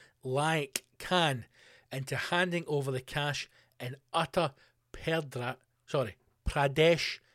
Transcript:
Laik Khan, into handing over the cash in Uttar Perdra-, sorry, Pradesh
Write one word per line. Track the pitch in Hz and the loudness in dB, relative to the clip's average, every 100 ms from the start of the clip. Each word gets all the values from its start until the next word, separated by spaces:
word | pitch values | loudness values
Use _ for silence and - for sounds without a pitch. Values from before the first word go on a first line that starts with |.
| - _ | -18 _
Laik | 127 131 156 160 143 - - _ | -4 0 2 0 -2 -6 -8 _
Khan, | - 180 160 131 101 _ - - _ | 0 2 4 2 -6 _ -20 -20 _
into | 135 131 131 | -10 -6 -4
handing | - 175 185 170 160 | 0 2 2 0 -2
over | 147 135 | -2 0
the | 127 | -4
cash | 131 151 147 139 - _ _ _ | -4 -4 -2 -4 -8 _ _ _
in | 123 135 _ | -10 -10 _
Uttar | 165 - - 156 - _ _ _ | -2 0 0 0 -2 _ _ _
Perdra-, | - - 165 147 127 123 131 _ _ | -8 -2 -2 -2 -6 -6 -8 _ _
sorry, | _ 147 117 - _ _ - | _ -2 -2 -6 _ _ -4
Pradesh | 151 139 135 160 170 - - _ | 2 2 6 6 6 0 -6 _